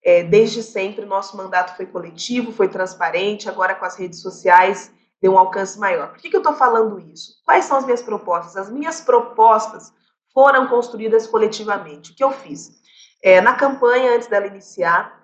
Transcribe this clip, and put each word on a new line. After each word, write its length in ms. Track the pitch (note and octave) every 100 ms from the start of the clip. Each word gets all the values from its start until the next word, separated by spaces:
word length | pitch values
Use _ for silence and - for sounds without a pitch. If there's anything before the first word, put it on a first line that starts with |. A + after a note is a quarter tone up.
é, 200 | F3 F3
desde 400 | E3 G#3 A3+ A#3
sempre, 420 | A3 G3+ G3 G#3
o 20 | G3+
nosso 280 | A3+ - G3+
mandato 400 | F#3+ F#3 F3+ -
foi 80 |
coletivo, 680 | F#3+ F#3 E3+ E3 - B3 A3+
foi 160 | A3 F#3+
transparente, 800 | F#3+ F#3 - E3 E3+ G3+ G#3 G#3+
agora 240 | F#3+ F#3
com 100 | F#3+
as 140 | F#3 -
redes 240 | F3+ E3
sociais 680 | F#3 - F#3 F3+ F#3+ G3 - _ _ _
deu 140 | F#3+
um 40 | F#3+
alcance 400 | F#3 G3+ F#3+ G3+
maior. 300 | G3+ E3 -
Por 100 | -
que 120 | E4+
que 60 | -
eu 60 |
tô 120 | D#4
falando 440 | D4 B3 A3+ A3 G3
isso? 440 | E3 - - _
Quais 220 | - F4+ -
são 100 | C#4
as 80 |
minhas 160 | B3+ A#3+
propostas? 560 | A3 G#3 - E3+ E3 F#3+
As 140 | G3
minhas 320 | C4 D#4 D#4+
propostas 920 | - A#3+ A#3+ - A3+ A3 - - - _ _ _ _
foram 360 | C4 C#4 C4 B3+
construídas 580 | A#3+ A#3 G#3+ A3 A3 -
coletivamente. 840 | A3 G#3+ - G#3 G3 D3+ D3 -
O 20 |
que 100 | _
eu 60 | C4+
fiz? 400 | - E3+ C#3+ - _ _ _ _ _
É, 200 | F#3+ F#3
na 120 | A3+
campanha, 600 | B3+ C#4 C4+ A#3+ B3 B3+
antes 140 | A#3 A#3
dela 180 | G3+ G3
iniciar 720 | - - - E3+ F3+ A3+ -